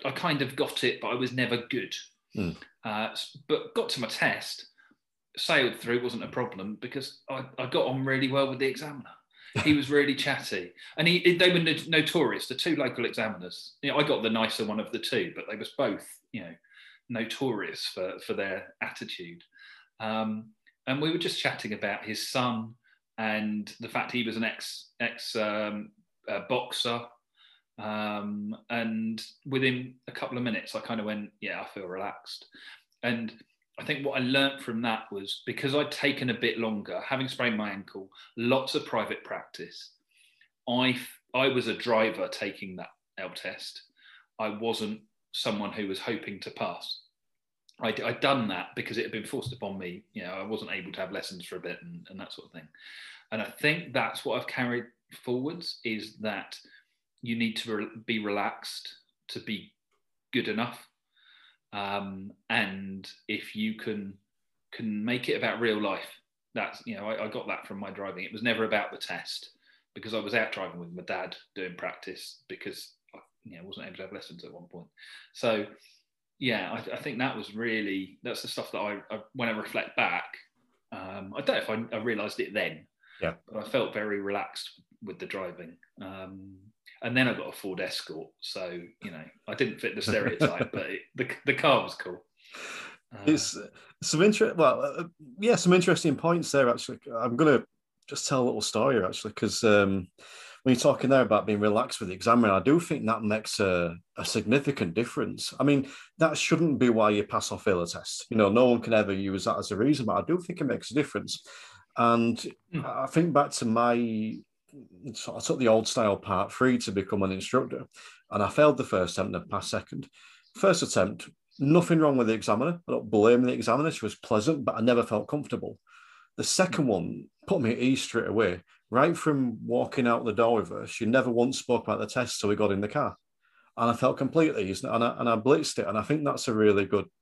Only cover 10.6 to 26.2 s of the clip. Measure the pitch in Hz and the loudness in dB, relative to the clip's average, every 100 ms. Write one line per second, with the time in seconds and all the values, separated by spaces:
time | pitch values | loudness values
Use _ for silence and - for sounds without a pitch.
10.6 | 87 - - - 165 175 180 175 180 170 | -6 -14 -14 2 4 6 6 8 6 6
11.6 | 165 151 - 160 151 175 127 101 - 127 | 2 0 2 2 4 2 2 0 -6 -4
12.6 | 180 147 127 123 110 - 107 92 90 - | 0 0 0 -2 -4 -2 -4 -4 -10 -14
13.6 | - _ 139 135 147 139 110 113 110 - | -18 _ 0 2 4 4 2 2 2 0
14.6 | 107 107 104 - - 120 110 95 - 107 | -2 -2 -4 -6 -2 -2 -2 -6 -10 -10
15.6 | 110 - 127 95 - - _ 113 87 82 | -10 -2 -2 -2 -8 -20 _ -12 -12 -16
16.6 | _ - - _ _ 120 113 - 135 107 | _ -20 -20 _ _ -6 -6 -2 -2 -2
17.6 | 87 - - - 92 - - 104 98 92 | -4 -6 -8 -4 -6 -6 -6 -4 -2 -4
18.6 | - - 113 - 110 - 85 85 - _ | -8 -10 -10 -8 -12 -10 -12 -16 -20 _
19.6 | - - _ _ 110 110 110 107 113 _ | -20 -20 _ _ -4 -2 -2 -4 -8 _
20.6 | _ _ - 139 160 165 147 - 139 127 | _ _ -4 0 0 0 -2 -2 -2 -2
21.6 | 107 104 104 104 107 107 - 135 123 113 | -6 -4 -4 -4 -6 -8 -2 0 0 0
22.6 | 113 117 _ _ _ - 110 107 107 104 | -6 -12 _ _ _ -6 -2 0 -2 -2
23.6 | 101 - 120 127 - 123 113 110 113 - | -6 -12 -6 -4 -2 -2 -2 -2 -4 -4
24.6 | - - - _ 117 - - 117 107 104 | -10 -12 -16 _ -6 -6 -6 -2 0 0
25.6 | 107 104 107 _ _ _ | -2 -4 -10 _ _ _